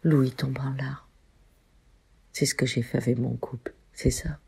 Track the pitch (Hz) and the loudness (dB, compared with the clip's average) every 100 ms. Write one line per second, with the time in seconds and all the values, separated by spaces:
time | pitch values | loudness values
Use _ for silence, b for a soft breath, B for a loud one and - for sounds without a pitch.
0 | 165 151 131 127 135 131 135 135 131 139 | 6 6 4 0 -4 -2 -4 -4 -6 -8
1 | - _ _ _ _ _ _ _ _ _ | -14 _ _ _ _ _ _ _ _ _
2 | _ _ _ - 143 - 131 - 117 131 | _ _ _ -2 -2 0 -2 0 -2 -2
3 | 120 120 127 120 - 123 - - _ - | 0 0 0 -4 -6 -10 -12 -14 _ 0
4 | - - - 147 | 0 0 -4 -8